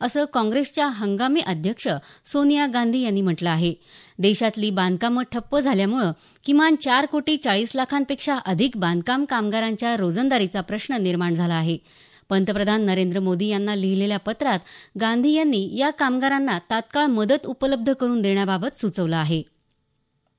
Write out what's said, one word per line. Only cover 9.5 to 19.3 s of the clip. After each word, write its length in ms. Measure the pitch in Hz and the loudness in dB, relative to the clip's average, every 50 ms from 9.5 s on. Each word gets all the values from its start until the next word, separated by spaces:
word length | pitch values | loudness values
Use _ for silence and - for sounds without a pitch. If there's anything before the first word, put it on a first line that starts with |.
| 208 226 220 226 220 202 240 233 233 214 | -2 -2 -2 -2 -4 -4 -2 -2 -2 0
रोजंदारीचा 640 | 190 175 165 208 254 269 269 240 202 180 - 196 | 0 0 0 0 0 2 2 2 0 0 -2 -4
प्रश्न 320 | 180 - 202 214 - - 269 | -6 -4 -6 -8 -4 -4 -2
निर्माण 400 | 226 190 180 175 170 180 175 170 | -2 0 0 0 0 0 0 0
झाला 220 | 165 175 170 170 | 0 0 0 0
आहे. 220 | 165 160 165 165 - - _ - - - - - - _ - | 0 0 0 -2 -4 -6 _ -20 -20 -20 -20 -20 -18 _ -2
पंतप्रधान 520 | 196 190 190 190 196 208 202 208 214 220 | 0 0 0 0 0 -2 0 0 0 0
नरेंद्र 380 | 214 196 185 190 185 185 180 196 | 2 0 0 0 0 0 0 -2
मोदी 260 | 190 185 180 175 208 | 0 0 0 0 0
यांना 300 | 214 208 196 202 208 208 | -2 -2 -2 -2 -2 -2
लिहिलेल्या 440 | 202 190 190 190 190 196 208 208 196 | -2 -2 0 0 0 0 -2 -2 -4
पत्रात 400 | - 220 226 - 294 269 208 175 - - - - - - - 202 | -4 -6 -6 -2 -2 0 0 -2 -4 -8 -20 -20 -20 -14 -8 -4
गांधी 300 | 226 220 233 240 247 294 | -2 -2 0 2 2 2
यांनी 460 | 302 311 320 302 262 196 190 190 - 233 | 2 2 2 2 0 0 -2 -2 -2 -2
या 120 | 269 302 | -2 -2
कामगारांना 680 | 302 - 302 254 247 254 262 277 277 277 277 269 196 175 - - | 0 0 0 0 0 0 0 0 0 0 0 0 -2 -4 -4 -2
तात्काळ 360 | 226 226 226 - - 294 294 | -4 -4 -4 -2 -2 0 2
मदत 400 | 294 240 214 214 208 269 294 - | 2 2 2 2 2 2 0 0
उपलब्ध 480 | - 254 - 269 269 277 240 226 269 269 | -4 -8 -4 -2 -2 -2 0 0 0 0
करून 280 | 262 262 240 240 233 | 0 0 0 0 2
देण्याबाबत 560 | 202 196 196 196 196 190 190 180 190 269 - - | 2 2 2 2 2 0 0 -2 -2 -4 -6 -4
सुचवलं 400 | - 202 - - 175 165 165 165 | -4 -4 -2 -2 -2 0 0 0
आहे. 260 | 156 147 | 0 0